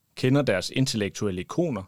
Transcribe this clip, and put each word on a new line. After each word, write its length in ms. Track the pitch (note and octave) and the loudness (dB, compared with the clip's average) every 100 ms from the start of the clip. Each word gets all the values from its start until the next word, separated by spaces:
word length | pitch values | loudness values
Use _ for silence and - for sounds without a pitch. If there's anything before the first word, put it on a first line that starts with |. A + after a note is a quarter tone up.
| _ - | _ -2
kender 260 | B2+ C#3+ | 4 4
deres 280 | B2 F#2 - | 4 0 0
intellektuelle 720 | - C3 A2 G2 - G#2+ F#2 | 0 0 0 -2 -2 -4 -2
ikoner 420 | F2+ - F3 G#2+ | -4 -2 -2 -4